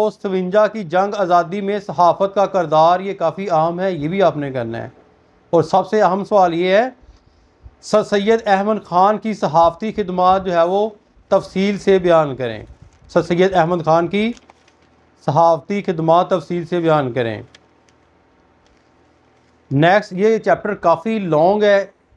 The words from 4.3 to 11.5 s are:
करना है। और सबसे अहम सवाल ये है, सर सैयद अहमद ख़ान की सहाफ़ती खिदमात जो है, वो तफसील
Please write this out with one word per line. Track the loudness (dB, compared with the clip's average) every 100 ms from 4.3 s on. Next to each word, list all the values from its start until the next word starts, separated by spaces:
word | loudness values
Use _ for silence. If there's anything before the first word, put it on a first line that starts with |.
| 0 -6
करना | -6 -6 -8
है। | -12 -18 _ _ _ _ _
और | -2
सबसे | 2 0 0 0
अहम | 2 0
सवाल | 0 2 2
ये | 0 0 0
है, | 0 -6 -20 _ _ _ _ _ -20 _
सर | -2 -2
सैयद | 0 -2 0 0
अहमद | 0 0 0 -4
ख़ान | -2 2 2 2
की | -4 -4
सहाफ़ती | 0 2 2 0 -6
खिदमात | -6 -4 0 2 2
जो | 0
है, | 0 0
वो | 0 -2 -6 _ _ _
तफसील | -2 0